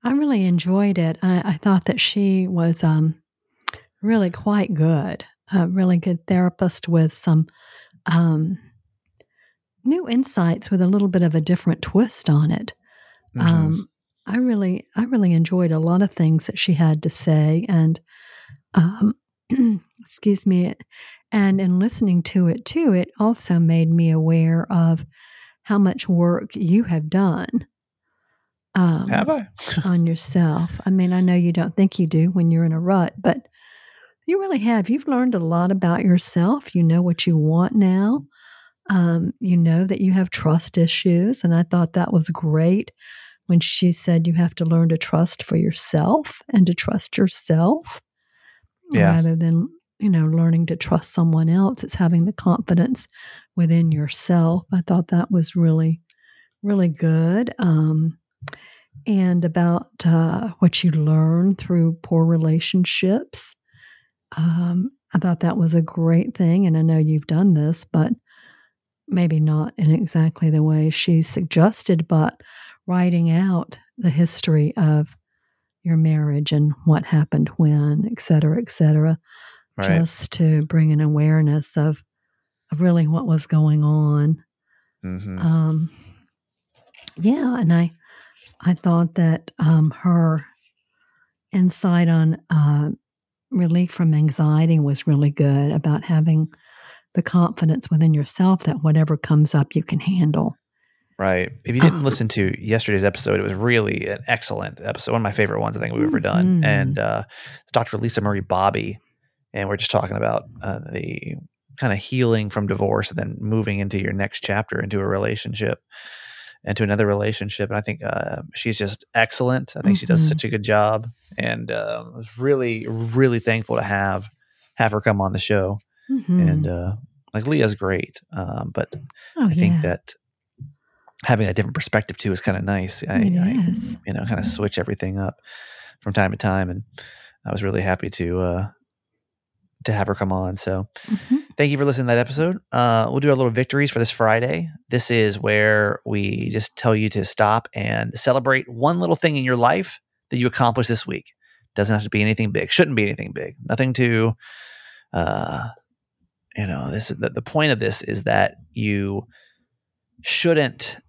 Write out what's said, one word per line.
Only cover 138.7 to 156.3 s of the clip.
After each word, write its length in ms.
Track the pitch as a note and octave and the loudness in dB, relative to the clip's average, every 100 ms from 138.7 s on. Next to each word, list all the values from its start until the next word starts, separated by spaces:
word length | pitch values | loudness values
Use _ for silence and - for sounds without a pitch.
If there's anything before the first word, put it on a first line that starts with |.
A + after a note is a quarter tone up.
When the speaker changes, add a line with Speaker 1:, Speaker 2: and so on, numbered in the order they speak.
| _ _ _ _ _ _ _ _ _ _ _ | _ _ _ _ _ _ _ _ _ _ _
Speaker 2:
to 80 | - | -6
have 140 | G#2+ G2 | -2 -2
her 60 | |
come 180 | G2 G2 | -2 -2
on. 240 | F#2 F#2 F#2+ | -2 -4 -6
So 320 | - F#2+ G2+ - - | -4 -6 -6 -12 -8
Speaker 1:
Mm-hmm. 300 | G#3+ - C4+ D4 - | -8 -2 -4 -4 -2
Speaker 2:
thank 140 | D3 | 0
you 80 | C#3 | 2
for 60 | |
listening 220 | C#3+ B2+ B2 | 0 0 2
to 80 | |
that 40 | A#2+ | 2
episode. 400 | B2 C3+ E3 F#3 _ | 0 -2 -2 -2 _
Uh, 360 | B2 B2 A2+ A2+ | 0 4 4 2
we'll 100 | C3 | 0
do 80 | C#3+ | 2
our 60 | C3 | 2
little 140 | B2+ | 2
victories 380 | A2+ B2+ C#3 C#3+ | 0 -2 0 -2
for 80 | - | 0
this 120 | A#2 | -4
Friday. 580 | - A2 A2+ B2 D#3+ E3+ - _ | 0 2 2 0 -4 -6 -12 _
This 220 | B2 - | -4 0
is 280 | A#2+ G#2+ G2 | 0 0 0
where 640 | G#2+ G#2+ G#2+ G#2+ G#2 - - | -2 2 2 2 0 -4 -6
we 440 | G#2+ G2+ - A#2 | -4 -4 -4 -6
just 240 | A2 A2 - | -6 -6 -4
tell 200 | A#2+ A2 | 0 0
you 120 | G#2+ | 0
to 140 | G#2 | -4
stop 440 | F#2 - G#2 A2 - | -6 0 2 2 -2
and 380 | - G#2+ A2 A2+ A#2 | -8 -4 -4 -4 -4
celebrate 500 | - C3 B2 C3 - | 0 0 0 -2 -4
one 300 | A#2+ C#3 F3 | -2 -2 0
little 180 | F3 E3 | 0 0
thing 200 | E3+ D3 | 0 -2
in 80 | |
your 120 | B2+ B2 | -2 2
life 440 | A#2+ E3 F#3+ - _ _ _ | 2 2 -4 -12 _ _ _
that 80 | B2+ | -2
you 80 | A#2+ | -2
accomplished 420 | - A#2+ A#2 A2+ | 0 0 0 -2
this 180 | A#2 - | -2 -4
week. 260 | - - _ _ _ _ - | -10 -12 _ _ _ _ -4
Doesn't 180 | G#2 | 0
have 100 | G#2+ | 0
to 60 | G#2 | -2
be 120 | G#2+ | -2
anything 280 | G#2 G#2+ A2 | 0 0 -2
big. 200 | G2+ G2 | -4 -2
Shouldn't 260 | - D#3+ A#2+ | 0 0 0
be 80 | |
anything 280 | G2+ - - | -2 -4 -10
big. 240 | - - - | -12 -14 -14
Nothing 280 | - A2+ C3 | -8 -4 -2
to, 420 | B2 B2 A#2 A2+ A2+ - - - - - - _ | 0 0 2 0 -2 -10 -20 -20 -20 -20 -20 _
uh, 560 | - E2+ G1+ - - A2+ - _ _ _ _ _ | -4 -4 -4 -6 -8 -10 -14 _ _ _ _ _